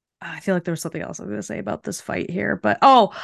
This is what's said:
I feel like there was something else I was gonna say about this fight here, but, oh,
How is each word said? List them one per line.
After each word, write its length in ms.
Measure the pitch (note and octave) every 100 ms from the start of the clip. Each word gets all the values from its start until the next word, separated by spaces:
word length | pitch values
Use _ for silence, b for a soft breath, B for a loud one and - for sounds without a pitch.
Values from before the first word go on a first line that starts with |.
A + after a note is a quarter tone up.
| _ _
I 180 | - -
feel 160 | - F3+
like 80 |
there 80 | F3
was 100 | D#3+
something 200 | D#3+ D#3+
else 180 | - -
I 40 |
was 60 | G3
gonna 140 | G#3+
say 160 | - -
about 240 | - -
this 180 | - -
fight 280 | - - -
here, 260 | F3 - F#3+
but, 220 | G#3+ -
oh, 320 | C4+ B3+ G3 B